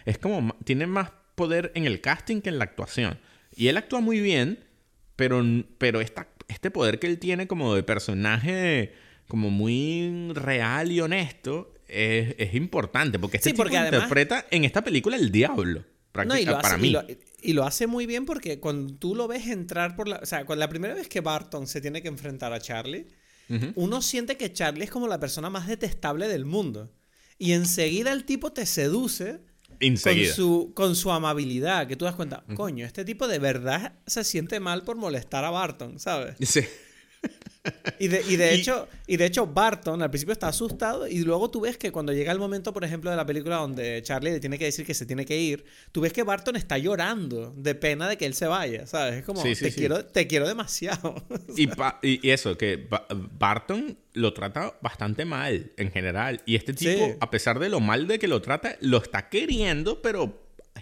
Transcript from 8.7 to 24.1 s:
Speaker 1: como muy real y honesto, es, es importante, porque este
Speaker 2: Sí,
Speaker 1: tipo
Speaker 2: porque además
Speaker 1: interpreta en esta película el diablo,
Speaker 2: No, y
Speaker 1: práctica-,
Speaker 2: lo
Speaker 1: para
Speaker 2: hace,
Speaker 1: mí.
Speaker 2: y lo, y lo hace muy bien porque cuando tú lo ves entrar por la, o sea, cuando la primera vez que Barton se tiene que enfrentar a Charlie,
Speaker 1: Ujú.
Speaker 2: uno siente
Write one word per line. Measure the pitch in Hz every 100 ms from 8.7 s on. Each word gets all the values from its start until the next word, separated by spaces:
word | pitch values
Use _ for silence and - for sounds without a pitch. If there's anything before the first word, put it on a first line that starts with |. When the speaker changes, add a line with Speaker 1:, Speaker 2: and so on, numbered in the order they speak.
| 143 98 - - - -
Speaker 1:
como | 113 104
muy | 101 110 123 151 170 175 175 170 151
real | 131 131 113 139 170
y | 170
honesto, | 160 190 151 - 131 156 - - -
es, | 104 110 113 113 -
es | 101
importante, | 120 175 180 104 127 151 101
porque | 92 -
este | -
Speaker 2:
Sí, |
Speaker 1:
tipo | 233
Speaker 2:
porque | 220 214
además | 160 143
Speaker 1:
interpreta | 226 143 147 254 -
en | 175 160
esta | 196
película | 226 147 208 254
el | 123
diablo, | 104 143 247 90 78
Speaker 2:
No, | - _ _ 95 196 262
y | 180
Speaker 1:
práctica-, |
Speaker 2:
lo | 143
Speaker 1:
para | 101 90
Speaker 2:
hace, |
Speaker 1:
mí. | 135
Speaker 2:
y |
lo, | 160 - - _ -
y | 240
lo | 147 135
hace | - 233
muy | 240 233
bien | 240 269
porque | 302 170 147
cuando | 156 143 135 135
tú | 175 226
lo | 233
ves | 240 220
entrar | 202 175 170 175 175
por | 208
la, | 190
o | 147
sea, | 160 139
cuando | 151
la | 151
primera | 160 202
vez | 381 -
que | 190
Barton | 160 151 - 151 135
se | 147
tiene | 143 160
que | 170
enfrentar | 135 143 135 120
a | 117
Charlie, | - 113 127 180 - _ _ _ -
Speaker 1:
Ujú. | 117 139 196
Speaker 2:
uno | 180 254
siente | 254